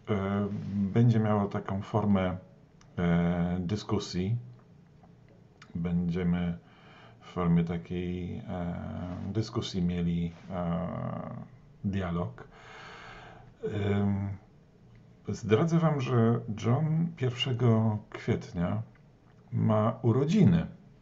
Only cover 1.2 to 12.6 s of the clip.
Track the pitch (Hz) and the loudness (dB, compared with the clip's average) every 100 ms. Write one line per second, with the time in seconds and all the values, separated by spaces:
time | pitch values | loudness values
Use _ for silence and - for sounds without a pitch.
1.2 | 107 104 98 104 101 98 - 107 104 98 | 4 2 0 -4 -4 -6 -2 0 4 4
2.2 | 92 87 - - - - - - 87 85 | 2 -2 -10 -20 -20 -20 -12 -2 2 4
3.2 | 87 87 87 90 87 104 - 101 - 90 | 2 0 0 -2 -2 -4 -2 -2 -2 -4
4.2 | 98 120 - - - - - - - - | -2 -2 -6 -18 -20 -20 -20 -20 -20 -20
5.2 | - - - - - 85 87 87 87 87 | -20 -20 -20 -20 -12 -6 -2 0 0 0
6.2 | 87 87 87 85 - - - - - - | 0 0 0 -4 -12 -20 -20 -20 -20 -20
7.2 | - 90 85 85 85 85 82 90 90 90 | -10 -2 2 4 2 -4 -6 -6 -4 -6
8.2 | 90 92 - 90 87 90 90 92 90 92 | -6 -8 -8 -6 -6 -6 -8 -8 -8 -8
9.2 | 95 107 - - - 95 87 87 85 85 | -4 -4 -2 -4 -4 -2 0 0 0 0
10.2 | 85 - - 90 87 87 87 85 85 - | -2 -6 -10 -6 -2 -2 -4 -6 -6 -8
11.2 | - 82 - - - - 101 95 90 85 | -10 -12 -14 -20 -20 -8 -4 -2 -2 -2
12.2 | - - - - | -4 -8 -18 -20